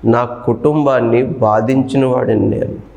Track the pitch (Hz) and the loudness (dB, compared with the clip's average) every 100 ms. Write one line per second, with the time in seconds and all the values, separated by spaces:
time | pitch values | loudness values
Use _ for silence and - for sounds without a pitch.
0 | 110 120 120 - - 113 147 151 139 131 | 2 0 0 -6 -4 0 0 2 2 2
1 | 117 120 131 - 113 107 113 131 131 139 | 2 2 0 0 0 0 0 0 0 0
2 | 131 127 123 110 104 - 110 101 - | 0 0 0 0 0 -2 -4 -8 -16